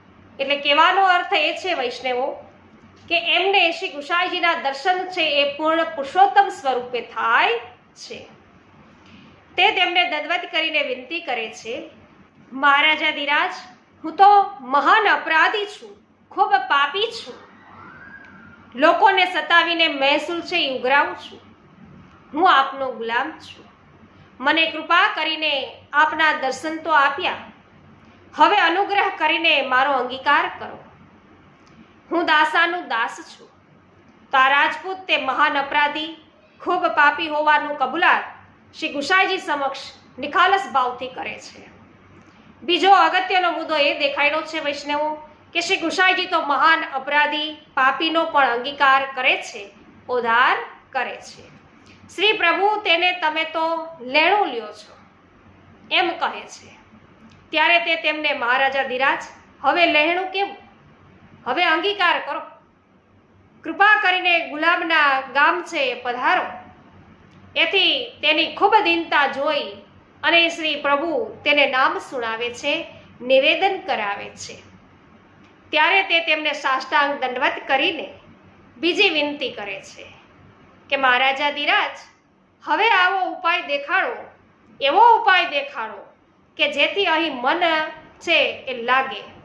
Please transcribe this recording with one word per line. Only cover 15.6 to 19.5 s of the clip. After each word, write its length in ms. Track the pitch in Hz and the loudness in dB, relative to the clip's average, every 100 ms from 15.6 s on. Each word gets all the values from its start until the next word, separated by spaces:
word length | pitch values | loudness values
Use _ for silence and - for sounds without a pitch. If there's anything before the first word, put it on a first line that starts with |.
| 403 | -6
છું, 360 | - 214 202 _ _ _ | -10 -20 -20 _ _ _
ખૂબ 240 | 339 392 | -2 2
પાપી 580 | 403 381 285 285 392 453 | 2 2 0 0 -2 -4
છું. 220 | - 262 - - - - - - - - - - - - - - 240 | -6 -16 -18 -20 -20 -20 -20 -20 -20 -20 -20 -20 -20 -20 -20 -18 2
લોકોને 500 | 311 339 392 381 359 | 4 6 4 4 2
સતાવીને 640 | 339 302 | 0 2